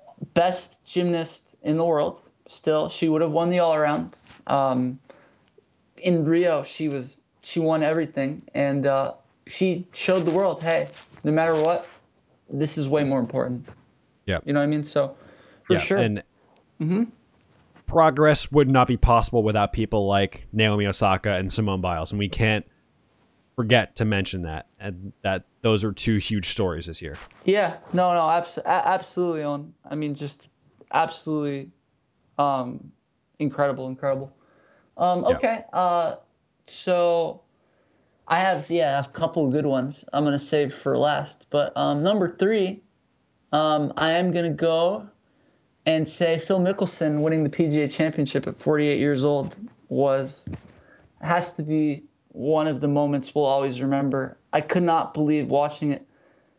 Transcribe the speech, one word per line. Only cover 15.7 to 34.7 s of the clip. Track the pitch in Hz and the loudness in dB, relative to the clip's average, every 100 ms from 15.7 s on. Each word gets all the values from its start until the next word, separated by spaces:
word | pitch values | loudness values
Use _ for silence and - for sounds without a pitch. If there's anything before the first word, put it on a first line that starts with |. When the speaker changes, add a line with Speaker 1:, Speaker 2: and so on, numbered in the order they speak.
Speaker 2:
Yeah, | - | 0
Speaker 1:
sure. | - 98 | 2 0
Speaker 2:
and | 113 104 - _ _ _ _ - | 2 -2 -8 _ _ _ _ -6
Speaker 1:
Mm-hmm. | 156 190 233 - _ _ _ _ _ - - | -2 0 -2 -6 _ _ _ _ _ -16 -2
Speaker 2:
progress | 165 160 139 151 147 - | 4 4 6 4 4 2
would | 147 135 | 4 6
not | 135 127 | 6 4
be | 120 | 4
possible | - 117 - 120 | 6 4 4 2
without | 107 104 101 | 2 2 0
people | - 110 107 98 | 0 0 0 2
like | 98 98 - - | 2 2 -4 -6
Naomi | 107 107 104 101 | 2 4 4 2
Osaka | - 101 92 104 | 2 2 2 0
and | 95 98 | -2 -2
Simone | - 104 95 | -2 0 0
Biles, | 90 82 80 | -2 -4 -4
and | 104 | -4
we | 101 | -4
can't | - 113 107 - _ _ _ _ _ _ _ _ - | 0 0 0 -4 _ _ _ _ _ _ _ _ -6
forget | 110 120 92 - | 2 2 2 0
to | 110 | 0
mention | 101 95 92 | 0 -2 -6
that, | 82 78 - _ | -6 -8 -12 _
and | 101 90 95 - | -12 -12 -14 -8
that | 98 95 - _ | -4 -4 -8 _
those | 113 107 | 0 2
are | 107 | 0
two | 95 117 107 | -2 0 0
huge | - 107 87 | 0 -4 -4
stories | - 95 80 85 | -2 -2 -4 -8
this | 80 | -10
year. | 80 76 - - - | -12 -14 -18 -4 0
Speaker 1:
Yeah, | 202 175 - - | 2 0 -4 -4
no, | 180 180 | 0 2
no, | 175 160 | 2 2
abs-, | 170 170 - | 0 -2 -6
a-, | - | 0
absolutely, | 180 175 190 - 180 175 160 | 0 2 -2 -2 -4 -2 -2
Owen. | 147 143 160 - 135 | -4 -6 -8 -20 -10
I | 147 | -6
mean, | 151 143 | -6 -6
just | 143 - _ _ _ _ - | -10 -12 _ _ _ _ -4
absolutely, | 151 160 - 160 151 147 139 135 _ _ _ _ _ _ - | 0 0 -4 -6 -4 -4 -6 -12 _ _ _ _ _ _ -2
um, | 143 135 123 - 151 - _ _ _ - | 0 0 -4 -10 -16 -20 _ _ _ -6
incredible, | 147 139 143 127 131 | -4 0 -2 -2 -8
incredible. | 131 139 135 139 - _ _ _ | -6 -4 -4 -6 -18 _ _ _